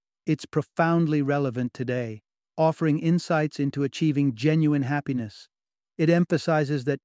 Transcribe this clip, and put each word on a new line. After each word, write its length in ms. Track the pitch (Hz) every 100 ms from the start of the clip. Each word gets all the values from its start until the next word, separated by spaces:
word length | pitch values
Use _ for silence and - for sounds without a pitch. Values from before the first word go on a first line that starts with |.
| _ _ -
it's 180 | 151 -
profoundly 800 | 151 - - 165 170 160 151
relevant 500 | 139 143 139 120 123
today, 480 | - 127 123 117 107 _ _ _ -
offering 400 | 160 - 160 151
insights 600 | 165 175 - 160 151 -
into 220 | 139 143
achieving 540 | 139 - 160 139 143 110
genuine 480 | 147 156 151 147
happiness. 640 | 131 147 143 127 110 - - _ _ _ _ -
It 140 | 160
emphasizes 720 | 170 175 165 - 156 139 147
that 180 | 127 139